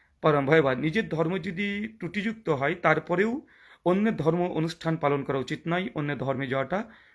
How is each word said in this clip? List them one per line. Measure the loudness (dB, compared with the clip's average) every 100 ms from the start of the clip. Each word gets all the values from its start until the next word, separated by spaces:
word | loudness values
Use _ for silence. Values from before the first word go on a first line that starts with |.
| _ _
পরম | 2 4 6
ভয়বা, | 6 6 2
নিজের | 0 -2 -2
ধর্ম | -2 -2 -2
যদি | -6 -6 -4 -4 -8 -8
ত্রুটিযুক্ত | -8 -4 -4 -4 -2
হয় | 0 0 0
তারপরেও | 2 2 2 0 2 -2 -8 _ -20 -4 2
অন্যের | 2 2 2
ধর্ম | 2 2 0
অনুষ্ঠান | 0 -2 -4 -4 0
পালন | 2 0
করা | 0 -4
উচিত | -4 -6 -4
নয়, | -2 -2 -4
অন্য | -4 -4
ধর্মে | -4 -4 -2
যাওয়াটা | -4 -2 -4 -6 -14 _